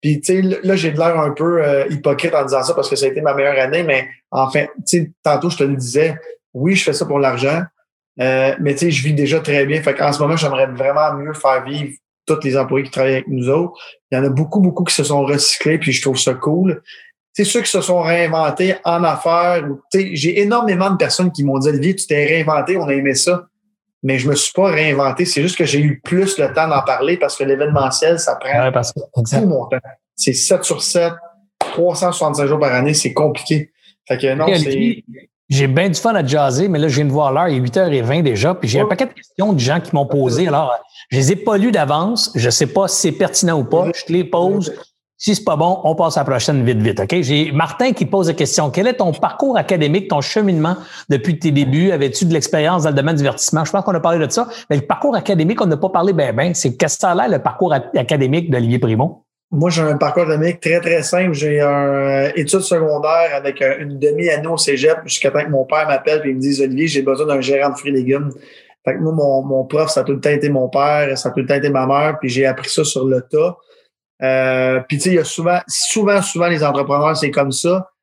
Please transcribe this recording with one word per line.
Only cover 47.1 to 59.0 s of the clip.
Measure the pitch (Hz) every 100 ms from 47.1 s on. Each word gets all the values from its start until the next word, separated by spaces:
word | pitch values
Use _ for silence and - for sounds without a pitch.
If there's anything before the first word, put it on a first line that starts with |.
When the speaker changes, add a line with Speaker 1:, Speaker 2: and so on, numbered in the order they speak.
| 175
Speaker 2:
J'ai | 135 147 151
Martin | 139 160 - 254
qui | 240 175
pose | 196 170
la |
question. | 160 143 - 151
Quel | 127 220
est | 247
ton | 185
parcours | 151 185 - 277 226
académique, | 151 180 151 165 196
ton | 151
cheminement | 139 - 208 170 156 185 - - -
depuis | 139 - 160
tes | 165
débuts ? | 143 139 139 185
Avais-tu | 170 139 - 175
de |
l'expérience | 160 - 160 151 180 156
dans |
le | 143
domaine | 139
du | 160
divertissement ? | 139 - - 156
Je | 156
pense | 196 185
qu'on |
a | 180
parlé | 165 170 147
de |
ça, | - 233 - -
mais | 147
le |
parcours | 147 - 285 233
académique, | - 190 156 233
on | 208
n'a | 151
pas | 185
parlé | 185 180
ben, | 185 - 110
ben. | 160 170
C'est, | 139 113
qu'est-ce | 156 -
que |
ça | 196
a |
l'air, | 175 233
le | 170
parcours | 156 - 180
a-, | 143 135 -
académique | 120 151 131 151 170
d'Olivier | 127 117 123
Primo ? | 117 110